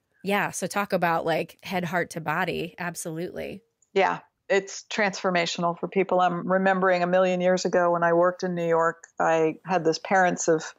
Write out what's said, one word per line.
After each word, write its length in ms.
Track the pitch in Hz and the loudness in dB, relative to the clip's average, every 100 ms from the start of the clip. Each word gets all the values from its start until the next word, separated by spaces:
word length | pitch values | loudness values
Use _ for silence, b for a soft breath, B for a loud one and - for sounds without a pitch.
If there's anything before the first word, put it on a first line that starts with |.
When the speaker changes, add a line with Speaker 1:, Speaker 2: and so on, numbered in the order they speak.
| _ _ | _ _
Speaker 1:
Yeah. 280 | 185 196 165 | -4 -2 -2
So 160 | - 180 | -4 -6
talk 260 | 202 202 | -4 -2
about, 320 | 185 170 165 | 0 0 0
like, 340 | 160 160 175 - | 0 -2 -4 -10
head, 220 | - 185 170 | -6 -4 -2
heart 240 | 175 - | -2 -4
to 100 | 170 | -6
body. 540 | 156 160 180 160 165 - | -4 -4 -2 -4 -8 -10
Absolutely. 840 | 175 170 175 160 180 - 143 147 _ _ _ | -10 -8 -8 -8 -8 -8 -10 -12 _ _ _
Speaker 2:
Yeah. 260 | 190 180 165 - _ - | 0 0 0 -10 _ -2
It's 340 | 196 196 - - | 0 0 -8 -8
transformational 880 | - 202 185 196 175 170 - 175 170 | -2 -2 -2 0 0 0 -2 -2 -2
for 100 | 175 | -2
people. 320 | 190 185 180 | 0 2 2
I'm 260 | 180 175 180 | 2 0 0
remembering 560 | 190 190 185 190 180 | 2 2 2 2 2
a 40 | 175 | 2
million 340 | 185 185 180 | 2 2 2
years 240 | 180 185 | 2 2
ago 280 | 180 180 175 | 2 2 2
when 100 | 175 | 2
I 100 | 170 | 4
worked 300 | 170 180 180 | 4 4 2
in 120 | 185 | -4
New 140 | 175 170 | -2 0
York, 360 | 165 165 165 - - | 2 2 -2 -8 -2
I 380 | 165 165 160 156 | 0 2 0 -2
had 200 | 165 180 | -2 0
this 140 | 160 156 | 0 -2
parents 500 | - 190 180 175 - | 0 2 2 2 0
of 260 | 160 - | 0 -2